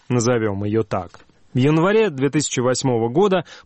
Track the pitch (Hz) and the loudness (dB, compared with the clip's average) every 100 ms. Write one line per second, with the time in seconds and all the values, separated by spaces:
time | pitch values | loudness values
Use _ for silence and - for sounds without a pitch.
0 | - 123 117 123 110 98 104 110 107 101 | -4 -2 0 0 -2 -4 -2 -2 -2 -6
1 | 87 - - _ _ 127 139 156 185 220 | -8 -16 -20 _ _ 0 2 2 2 2
2 | 214 135 139 151 - - 123 123 135 117 | 2 0 -2 -2 -4 -2 -2 0 0 0
3 | 117 139 202 185 - - | 0 2 2 0 -4 -10